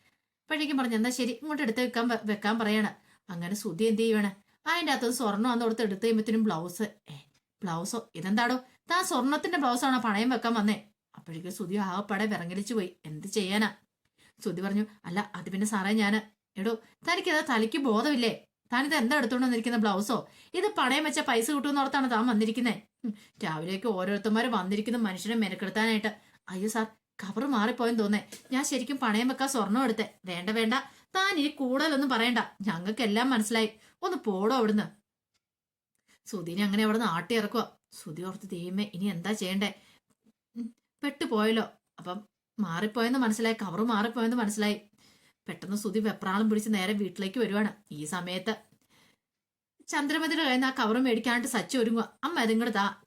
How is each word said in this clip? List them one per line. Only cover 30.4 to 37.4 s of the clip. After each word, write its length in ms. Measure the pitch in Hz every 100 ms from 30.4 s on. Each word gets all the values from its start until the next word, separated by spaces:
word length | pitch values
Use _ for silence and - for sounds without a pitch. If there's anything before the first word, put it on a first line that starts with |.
| 185
വേണ്ട, 240 | 220 220 269 - - _ 370
താൻ 220 | 392 359
ഈ 100 | 294
കൂടുതലൊന്നും 600 | - 254 262 320 269 277
പറയണ്ട, 300 | 226 240 233 - -
ഞങ്ങൾക്കെല്ലാം 680 | 196 165 185 220 220 214 254
മനസ്സിലായി. 400 | 233 214 226 220 - - _
ഒന്ന് 160 | 370 349
പോടോ 380 | 220 190 214 262
അവിടുന്ന്." 280 | 214 214 165 - _ _ _ _ _ _ _ _ _ _ _ _ -
സുധീനെ 360 | 202 170 180
അങ്ങനെ 200 | 208 208
അവിടെ 140 | 220 220
നിന്ന് 140 | 214
ആട്ടി 240 | 165 170
ഇറക്കുക. 280 | 226